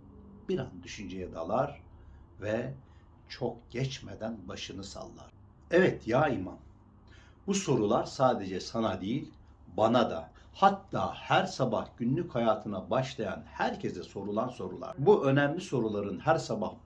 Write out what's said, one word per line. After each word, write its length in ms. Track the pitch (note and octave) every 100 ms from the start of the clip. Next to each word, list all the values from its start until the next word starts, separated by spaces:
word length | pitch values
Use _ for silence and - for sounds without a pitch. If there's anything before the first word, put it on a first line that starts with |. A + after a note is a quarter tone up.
| - - - - -
bir 100 | F3+
an 240 | F#2+ F2+
düşünceye 500 | - - F#2+ F#2 F2+
dalar 480 | E2 E2 A2+ D3 - - - - - - -
ve 320 | G2+ A2+ C3 C3+ - - - - -
çok 440 | - A#2+ - -
geçmeden 760 | A#2 C3+ - G2 G2+ A2 A#2 -
başını 360 | F#2+ - F#2+
sallar. 460 | F#2+ - - - - - - - -
"Evet 360 | E3+ E3+ - A2
ya 220 | B2 D#3
İmam, 300 | G2+ F2+ - - - - - - - - - -
bu 60 |
sorular 520 | F#3+ - A#2+ G#2 C3 -
sadece 540 | - B2+ G#2+ F#2+ F#2
sana 420 | - A#2 A2 F#2
değil, 300 | F#2+ C#3+ - - - - - -
bana 320 | A2+ B2 A2
da, 220 | E2 - - -
hatta 600 | - G3 G3 - A#2+ F#2
her 320 | - - D#3 G3
sabah 520 | - B2 G#2 - -
günlük 380 | A#2 D#3 E3+ A#2+
hayatına 540 | A#2 - G#2 G2 E2+
başlayan 540 | A#2+ C3 - G2+ D#2 -
herkese 560 | - A#3 G#3 A2 F2+
sorulan 460 | D#2+ G#2 G2 G#2 B2
sorular. 460 | - F#2 F2+ - -
Bu 280 | D3+ G#3 C#3
önemli 360 | C3+ C#3+ E3+
soruların 580 | - C3+ A2 G2+ G2 F#2+
her 180 | - A#2
sabah 360 | - G#2+ F#2 -